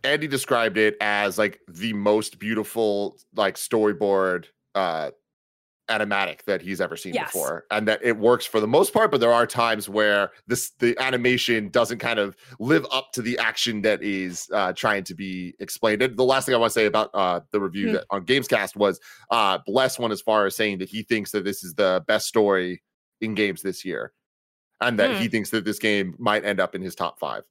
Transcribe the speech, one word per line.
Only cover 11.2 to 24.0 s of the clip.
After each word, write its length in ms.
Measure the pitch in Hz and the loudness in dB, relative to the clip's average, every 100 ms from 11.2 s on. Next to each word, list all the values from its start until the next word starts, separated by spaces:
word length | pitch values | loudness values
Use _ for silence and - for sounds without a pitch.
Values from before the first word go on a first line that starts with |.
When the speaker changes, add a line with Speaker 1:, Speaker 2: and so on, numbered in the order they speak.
| 123 123 - 113 104 | 2 2 0 0 2
Speaker 1:
doesn't 300 | 123 113 113 | 0 0 -2
kind 200 | 120 110 | -2 0
of 160 | 101 - - 127 | -2 -4 -20 -8
live 260 | 117 156 - | 2 2 2
up 220 | 131 - | -6 -4
to 80 | - | -6
the 160 | 113 123 | -4 -2
action 440 | 113 - 120 107 | -2 0 -2 0
that 200 | 107 98 | 0 0
is, 460 | 101 95 92 87 - | -2 -4 -4 -8 -4
uh, 200 | 104 92 | -2 0
trying 320 | 90 113 101 95 | 0 -2 -2 -4
to 100 | 87 | -10
be 400 | 95 92 90 - | -8 -8 -10 -12
explained. 400 | 98 - 113 107 | -12 -2 0 2
And 160 | 127 113 | 0 2
the 80 | 127 | 2
last 200 | 131 120 | 2 2
thing 80 | |
I 40 | 123 | 2
wanna 140 | 117 | 4
say 160 | 117 107 | 4 2
about, 220 | 107 107 | 2 0
uh, 260 | 101 92 87 - | 0 0 0 -2
the 100 | 104 | -2
review 260 | 98 95 98 | -2 -2 -2
Speaker 2:
Hmm. 60 | |
Speaker 1:
that 120 | 92 - | -2 -2
on 160 | 98 87 | -6 0
Gamescast 500 | 139 - 117 98 101 | 0 2 -2 -2 0
was, 240 | 101 90 - - _ | 0 0 -10 -20 _
uh, 280 | 117 101 92 - | 2 2 0 0
Bless 320 | 120 131 - | 0 0 0
went 140 | 117 | -4
as 80 | 101 | -2
far 240 | - 107 98 | 2 2 2
as 120 | - | 0
saying 220 | 107 98 | -2 -2
that 100 | 95 | -6
he 140 | 110 | -8
thinks 280 | 104 113 98 | -2 -2 0
that 140 | 104 95 | -4 -4
this 180 | 95 | -6
is 120 | 92 82 | -8 0
the 280 | 95 92 82 | 2 2 2
best 220 | 107 - | 0 2
story 560 | 117 104 95 90 90 _ _ _ _ | 2 2 2 -2 -8 _ _ _ _
in 120 | 110 | -6
games 280 | 104 104 87 | 0 -2 -2
this 240 | 98 90 95 | -8 -8 -8
year, 260 | 67 | -8